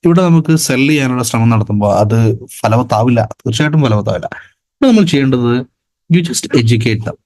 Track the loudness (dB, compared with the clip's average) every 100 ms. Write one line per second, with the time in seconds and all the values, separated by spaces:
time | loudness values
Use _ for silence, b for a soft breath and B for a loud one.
0 | 4 2 4 2 2 -2 0 0 0 0
1 | -2 -2 -4 0 2 2 0 -2 0 0
2 | 2 2 0 -2 -10 -8 -2 -2 0 0
3 | 2 0 -2 -6 -8 -2 0 0 2 0
4 | -2 -6 -8 -14 -20 _ _ _ 2 4
5 | 2 0 0 0 0 -2 -4 _ _ _
6 | _ -2 0 -6 -2 0 2 0 0 -4
7 | -6 -12